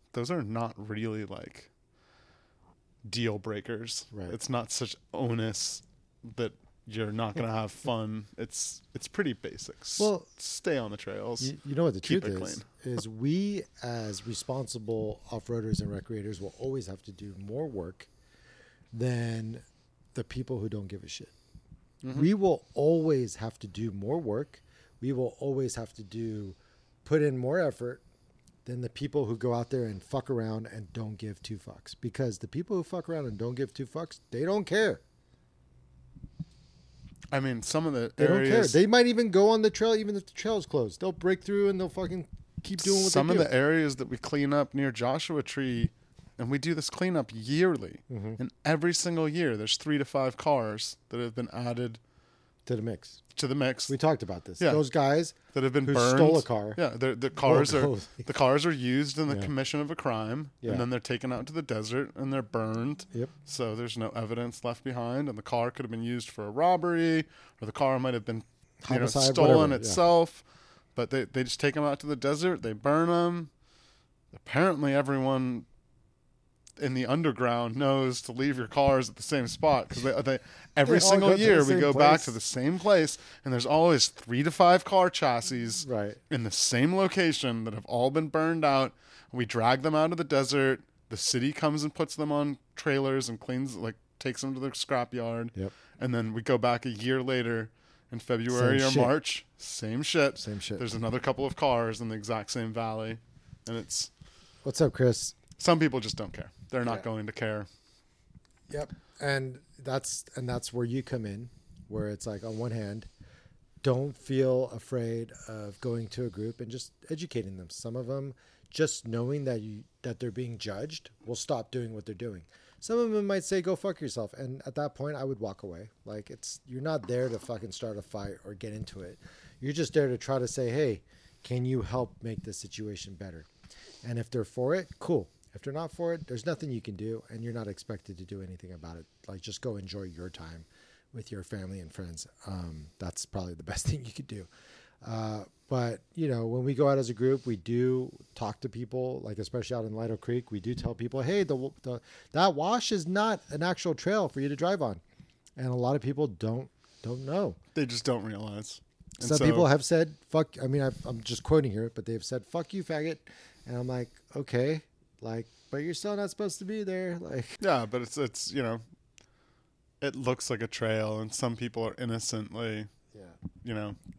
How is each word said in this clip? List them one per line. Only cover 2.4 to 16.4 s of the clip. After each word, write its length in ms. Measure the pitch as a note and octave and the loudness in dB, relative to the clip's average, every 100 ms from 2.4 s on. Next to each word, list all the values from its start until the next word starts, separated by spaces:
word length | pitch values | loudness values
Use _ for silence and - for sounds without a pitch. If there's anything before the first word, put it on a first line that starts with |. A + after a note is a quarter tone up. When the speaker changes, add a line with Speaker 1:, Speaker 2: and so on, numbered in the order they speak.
| _ _ _ _ _ _ G#2+ | _ _ _ _ _ _ -8
Speaker 1:
deal 300 | A2 A#2 G#2 | -2 -2 -2
breakers. 680 | A2 G#2 G2 A2 A#2 - - | -6 -8 -6 -8 -6 -8 -10
Speaker 2:
Right. 180 | G#2 F2 | -10 -8
Speaker 1:
It's 200 | A2+ - | -8 -4
not 200 | B2 A2+ | -4 -4
such 240 | - A#2 - _ | -6 -6 -10 _
onus 680 | - B2+ A#2 A2 G#2 - - - _ _ _ A#2 A2+ | -4 -2 -2 -2 -2 -6 -6 -14 _ _ _ -14 -6
that 160 | A2+ - _ _ - | -6 -6 _ _ -10
you're 220 | A2 G#2 | -6 -4
not 220 | A2 A2+ G#2 | -2 -2 -2
gonna 160 | A#2 | -2
have 200 | A2 G#2+ | -2 -4
fun. 540 | - B2 A#2 A2 G#2+ G#2 - | -6 -4 -2 -2 -6 -10 -10
It's, 440 | A#2 - - - _ | -10 -6 -8 -10 _
it's 140 | - - | -14 -10
pretty 240 | - E3+ | -4 -4
basic. 420 | A#2 - - - - | -4 -10 -12 -14 -14
S-, 180 | - - | -8 0
Speaker 2:
Well, 260 | G#3 F#3+ - - | 2 0 -6 -14
Speaker 1:
stay 400 | - - F#3 C#3+ | -10 -6 -2 0
on 140 | A2 | -2
the 60 | G#2 | -8
trails. 440 | - G2+ G#2+ A#2+ | -8 -8 -6 -4
Speaker 2:
you, 160 | C3 D3 C#3+ | -6 -6 -6
you 80 | |
know 100 | C#3+ E3 | 0 2
what 80 | F#2+ | 0
the 60 | |
Speaker 1:
Keep 220 | - F3+ | 0 0
Speaker 2:
truth 120 | A2 F#2+ | 0 -4
Speaker 1:
it 80 | |
Speaker 2:
is, 200 | F#2 - - _ | -6 -10 -14 _
Speaker 1:
clean. 120 | C3 A#2+ | -6 -6
Speaker 2:
is 100 | A2+ | -6
we 540 | A2 C3+ E3+ G3+ G3+ - - | -4 0 0 0 -4 -10 -12
as 460 | B2 A#2+ G#2+ G2 A#2 | -8 -6 -6 -8 -8
responsible 920 | A2 - C3 B2 A#2+ G#2+ A2 G#2+ G#2+ - | -10 -6 -6 -6 -8 -4 -4 -4 -6 -10
off-roaders 500 | A2+ - A#2 A2 - | -10 -6 -4 -2 -2
and 80 | G#2 | -2
recreators 520 | G2+ - A2 G#2 G2+ | -6 -8 -8 -8 -8